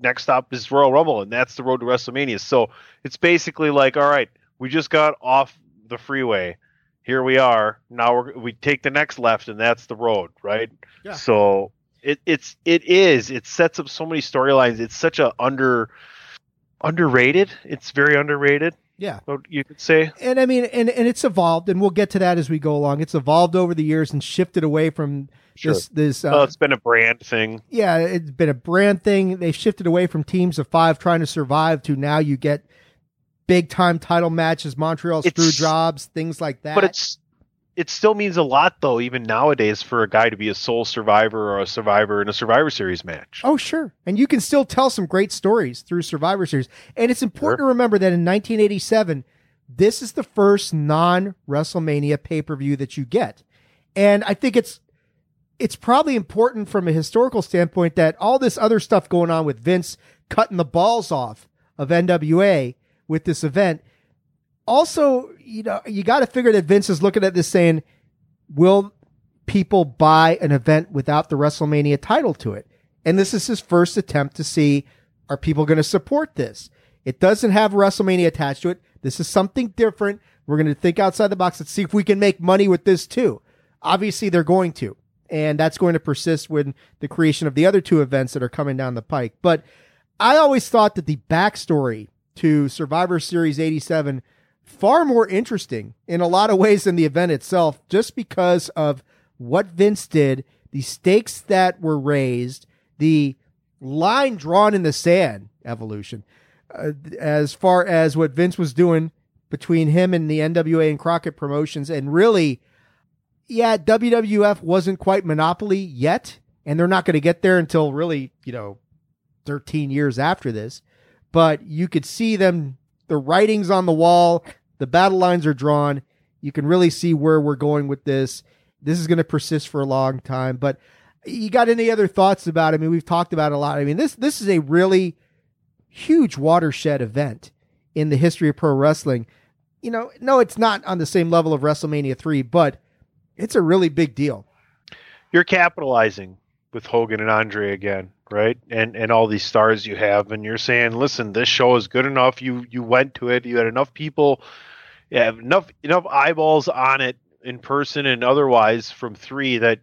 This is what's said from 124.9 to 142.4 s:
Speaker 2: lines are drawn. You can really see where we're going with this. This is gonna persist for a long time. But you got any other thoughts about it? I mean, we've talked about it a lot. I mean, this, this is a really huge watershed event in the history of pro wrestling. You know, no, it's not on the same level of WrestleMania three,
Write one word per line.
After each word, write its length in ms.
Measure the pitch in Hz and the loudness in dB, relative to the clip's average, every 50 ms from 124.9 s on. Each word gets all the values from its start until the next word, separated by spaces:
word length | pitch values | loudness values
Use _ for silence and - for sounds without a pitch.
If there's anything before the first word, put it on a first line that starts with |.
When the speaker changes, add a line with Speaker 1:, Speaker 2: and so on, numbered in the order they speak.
| 123 170 185 196 190 185 | 2 2 2 4 2 2
Speaker 2:
lines 280 | 185 180 180 175 151 | 2 2 2 0 0
are 80 | 156 147 | -2 -2
drawn. 480 | 123 131 151 147 147 147 143 143 139 - _ _ _ _ _ _ _ | -2 0 0 0 0 0 -2 -4 -6 -8 _ _ _ _ _ _ _
You 120 | - 143 - | -12 -10 -6
can 140 | - 139 | -4 0
really 240 | 147 170 185 180 170 | 2 2 4 4 2
see 240 | - - - 175 165 | 2 0 -2 0 0
where 260 | 151 143 160 160 156 | 2 2 4 2 2
we're 160 | 147 147 147 | 2 0 -2
going 320 | 123 143 147 147 147 143 139 | -2 -2 -2 0 -2 -2 -4
with 160 | 139 139 - | -6 -8 -4
this. 380 | 143 135 135 135 127 - - - _ _ _ _ _ _ _ - | -4 -2 -2 -2 -4 -6 -12 -20 _ _ _ _ _ _ _ -6
This 160 | 143 160 175 | -4 -4 -2
is 60 | 165 | 0
gonna 180 | 156 175 165 165 | 0 0 0 0
persist 440 | - - 151 - - 160 151 - - | 0 -2 -4 -4 -2 -4 -6 -6 -4
for 120 | - 147 | -6 -4
a 60 | 139 | -4
long 340 | 139 131 131 135 131 135 127 | -2 0 0 0 0 -2 -6
time. 360 | - - 131 131 131 131 127 | -8 -8 -6 -4 -4 -4 -4
But 220 | 127 131 139 135 - _ _ _ _ _ _ _ _ - | -2 -2 -4 -4 -4 _ _ _ _ _ _ _ _ -16
you 240 | - - 233 214 214 | -12 -10 -8 -6 -2
got 180 | 180 247 233 233 | 2 2 4 4
any 220 | 233 233 226 226 | 2 2 2 0
other 160 | 226 214 208 | 2 2 2
thoughts 400 | 180 - - 190 190 196 - - | 0 2 4 4 4 4 2 -2
about 260 | 170 160 165 160 156 160 | -4 0 0 2 2 2
it? 40 | |
I 40 | 156 | 0
mean, 100 | 160 160 | 0 0
we've 140 | 170 170 156 | -2 -2 -2
talked 280 | - 175 170 175 - - | -2 -2 -2 -2 -2 -2
about 200 | 160 151 151 147 | -2 0 0 0
it 20 | |
a 20 | 143 | -2
lot. 200 | 147 147 147 147 | -2 -2 -2 -2
I 60 | 143 | -2
mean, 120 | 143 151 185 | -2 -2 -2
this, 160 | 302 302 - | -2 -4 -4
this 260 | - 226 294 294 - | -2 -4 -4 -4 -4
is 80 | 226 196 | -2 0
a 120 | 196 165 | 0 0
really 560 | 151 135 156 170 180 190 190 185 185 175 160 _ _ _ _ _ _ _ _ _ _ _ _ _ _ _ | 0 2 2 2 4 4 4 2 0 0 -6 _ _ _ _ _ _ _ _ _ _ _ _ _ _ _
huge 500 | _ - - - 311 339 277 190 - 139 | _ -10 -2 2 2 4 4 2 0 -2
watershed 640 | 135 156 165 175 165 156 135 - - 160 147 135 127 | 0 2 2 4 2 0 -4 -2 -2 -2 -2 -2 -4
event 480 | 107 107 135 147 135 113 - _ - _ _ _ _ _ _ _ _ - | -4 -4 -4 -4 -4 -6 -12 _ -20 _ _ _ _ _ _ _ _ -6
in 140 | 156 156 156 | -4 -2 0
the 60 | 147 | 2
history 320 | 131 156 170 156 - 165 151 | 2 2 2 0 2 0 0
of 80 | 143 | 0
pro 160 | - - 156 139 | 0 0 0 2
wrestling. 520 | 135 139 151 156 - - 151 131 120 113 - _ _ _ _ _ _ _ _ _ _ - | 2 2 2 2 0 -2 -4 -4 -4 -4 -10 _ _ _ _ _ _ _ _ _ _ -10
You 80 | 233 | -8
know, 200 | 233 226 233 - - - | -8 -8 -8 -10 -14 -8
no, 180 | 240 262 269 254 | 0 2 4 4
it's 180 | 240 - - | 4 2 0
not 280 | - 226 226 208 196 - | 0 0 0 0 -2 -4
on 140 | - 190 175 | -6 -4 -4
the 60 | 160 | -2
same 240 | - - 190 170 165 | 0 0 0 0 2
level 220 | 165 170 160 160 156 | 2 2 2 2 0
of 80 | 143 | 0
WrestleMania 560 | 135 151 151 147 - 151 151 147 143 135 131 | 0 0 -2 -2 -4 -6 -4 -4 -4 -4 -6
three, 260 | - - 165 156 139 | -6 -4 -2 -2 -2